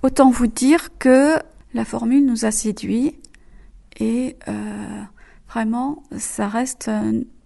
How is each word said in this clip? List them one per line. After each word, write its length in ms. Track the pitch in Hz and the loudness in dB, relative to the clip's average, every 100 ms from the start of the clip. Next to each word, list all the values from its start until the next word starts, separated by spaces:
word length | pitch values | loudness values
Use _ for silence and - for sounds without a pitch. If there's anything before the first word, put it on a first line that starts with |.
Autant 300 | 262 262 262 | 0 6 4
vous 160 | 240 240 | 6 0
dire 420 | - 262 330 - - | 0 2 2 0 -2
que 380 | 254 262 285 311 - - - 233 | 4 6 6 2 -2 -20 -10 -8
la 100 | 226 | -6
formule 400 | 226 233 269 277 | -4 0 2 2
nous 200 | 226 220 | 0 -2
a 40 | |
séduits 720 | 214 214 202 190 220 277 - - - - - - - - - | -2 -4 -6 -4 -2 -2 -4 -20 -20 -20 -20 -20 -20 -20 -6
et, 360 | 220 233 254 247 - | -4 -2 -4 -8 -10
euh, 560 | 208 208 208 208 208 202 - - - - | -10 -8 -10 -12 -12 -14 -20 -20 -20 -10
vraiment, 540 | 233 220 233 269 302 - - | -4 -2 -2 -4 -6 -10 -12
ça 300 | - - 208 | -10 -6 -4
reste 400 | 226 254 - - | -2 -4 -6 -6
un 340 | 214 214 220 247 - | -4 -2 -2 -4 -14